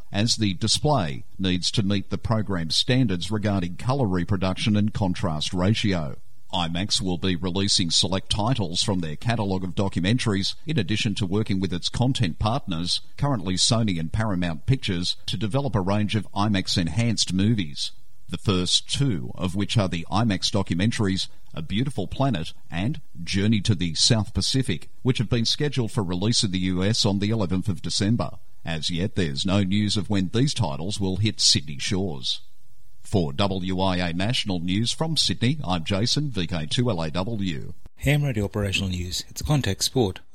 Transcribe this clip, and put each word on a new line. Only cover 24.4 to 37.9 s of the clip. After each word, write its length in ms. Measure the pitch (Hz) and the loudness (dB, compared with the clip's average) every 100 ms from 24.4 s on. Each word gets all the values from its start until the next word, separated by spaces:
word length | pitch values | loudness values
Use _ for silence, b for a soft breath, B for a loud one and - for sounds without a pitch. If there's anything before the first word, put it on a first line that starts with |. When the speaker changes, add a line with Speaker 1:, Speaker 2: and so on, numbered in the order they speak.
| 92 131 127 87 - - | 0 0 0 -2 -4 -2
Speaker 1:
which 160 | 123 131 | 0 0
have 100 | 110 | 2
been 160 | 120 113 | 2 2
scheduled 460 | - 147 135 110 | 0 0 0 -2
for 120 | - | 0
release 400 | 92 90 104 113 | 0 0 2 2
in 80 | 104 | 2
the 80 | 92 92 | 2 2
U 100 | 90 | 2
S 220 | 95 113 110 | 2 2 2
on 140 | 98 | 2
the 100 | 104 | 2
eleventh 400 | 113 92 92 90 | 2 0 0 0
of 120 | 85 | -2
December. 500 | 85 - 101 113 73 - - - - | -2 0 2 2 0 -6 -8 -8 -4
As 240 | 80 73 | -4 -2
yet, 260 | 85 95 - | 0 -2 0
there's 300 | 85 69 95 | 0 0 2
no 180 | 98 | 2
news 320 | 95 101 104 104 | 4 2 2 0
of 140 | 92 | 0
when 220 | 101 92 | 0 2
these 200 | 113 143 | 2 2
titles 460 | - 90 69 87 104 | 2 -2 -2 -4 -2
will 180 | 95 92 | 0 0
hit 220 | 107 - | 0 2
Sydney 380 | - - 71 69 | 4 4 0 -6
shores. 640 | - 92 98 69 64 - - - - - - - | -2 -2 -2 -4 -4 -6 -6 -8 -8 -8 -8 -8
For 280 | - 104 78 | 0 0 2
W 480 | 71 101 95 90 92 | 0 0 0 -2 0
I 180 | 95 90 | 2 2
A 140 | 90 | 0
National 480 | 85 101 123 107 90 | 0 0 0 -2 -2
News 320 | 85 95 117 | 0 0 0
from 240 | - 165 156 | 0 0 0
Sydney, 440 | - - 117 160 | 0 2 0 0
I'm 220 | 135 90 82 | 0 -2 0
Jason, 460 | 95 110 - 147 | 0 2 0 0
V 160 | 98 85 | -2 -2
K 180 | 87 76 | -2 -2
two 240 | - 123 | 0 0
L 120 | 92 | 0
A 100 | 80 | -2
W. 640 | 87 98 113 95 71 55 - - | -2 -2 -2 -2 -4 -6 -10 -12